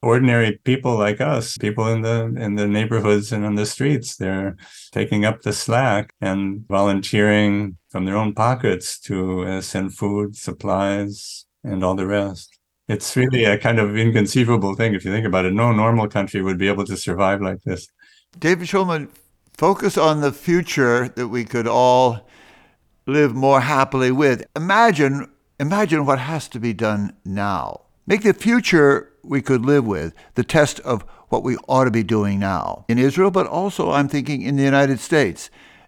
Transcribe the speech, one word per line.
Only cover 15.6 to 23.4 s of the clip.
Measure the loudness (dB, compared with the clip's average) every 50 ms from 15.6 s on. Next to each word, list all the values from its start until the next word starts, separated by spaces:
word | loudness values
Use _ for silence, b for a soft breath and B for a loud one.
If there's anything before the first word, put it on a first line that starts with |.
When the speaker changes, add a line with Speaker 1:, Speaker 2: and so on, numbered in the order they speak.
| 2 2
Speaker 1:
normal | 4 4 2 2 2 2 0 0
country | -2 -4 -4 -2 -4 -4 -2
would | -2 -2 0
be | 0 0
able | 0 0 -2
to | -4 -6
survive | -6 -6 -6 -2 0 2 2 2 0
like | -2 -4 -6 -6 -6
this. | -8 -8 -8 -10 -16 _ b b b b b b b _ -4
Speaker 2:
David | 0 0 0 0 -2 -2
Schulman, | 0 0 0 0 -2 -4 -6 -10 -16 _ _ _ _ _ _ _ _ 0
focus | 2 2 2 2 0 0 2 4
on | 4 4 4 2
the | 0 0
future | -2 -2 0 2 2 2 2 0 0 2 2 4 4 2 0 -2 -4
that | -8 -8 -6
we | -4 -6 -6
could | -4 -4 -2 -2 0
all | 2 4 4 4 4 4 4 2 0 -2 -10 b b b b b b b b b b b _ _ _ _ _ -2
live | 2 4 4 4 2
more | 0